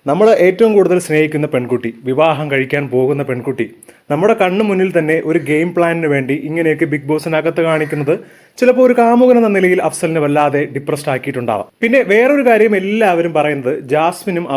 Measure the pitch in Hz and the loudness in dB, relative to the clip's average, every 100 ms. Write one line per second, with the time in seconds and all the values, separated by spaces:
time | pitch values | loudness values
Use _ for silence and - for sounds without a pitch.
0 | - 156 214 214 180 180 226 208 170 180 | -4 2 4 4 2 4 2 4 2 0
1 | 170 151 156 151 151 143 123 123 117 113 | 0 0 0 -2 -2 -4 -2 -4 -4 -8
2 | 127 131 160 147 151 139 131 143 139 123 | -4 0 0 0 -2 -4 -2 -4 -2 -2
3 | 131 143 131 123 131 127 107 - - _ | 0 -2 -4 -6 -6 -6 -8 -10 -20 _
4 | - 147 202 226 185 185 220 190 190 170 | -6 -2 0 2 0 0 0 0 0 0
5 | 156 160 151 165 139 151 175 180 170 165 | 0 0 0 -2 0 -2 0 0 0 0
6 | 160 143 127 147 151 160 160 147 160 151 | -2 -2 -2 -4 -4 -2 -2 0 -2 -4
7 | 143 156 160 156 160 160 165 156 151 151 | -4 -4 -2 -2 -2 -2 0 0 -2 -4
8 | 143 185 - - _ - 247 247 254 247 | -2 -4 -6 -20 _ 0 2 4 4 4
9 | 233 240 254 240 226 196 185 180 160 156 | 4 4 4 4 4 2 2 2 -2 -4
10 | 170 165 147 147 147 139 143 139 143 147 | -4 -2 0 0 0 0 -4 -6 -6 -6
11 | 147 131 - 127 120 107 - _ 226 262 | -4 -4 -4 -6 -4 -4 -6 _ 0 2
12 | 185 208 254 285 247 220 220 202 190 214 | 2 2 4 2 2 4 4 2 0 0
13 | 214 170 170 151 151 143 123 147 131 151 | 2 2 0 0 0 -2 -4 -6 -2 0
14 | 160 180 - 175 170 | 0 -2 -6 -6 -4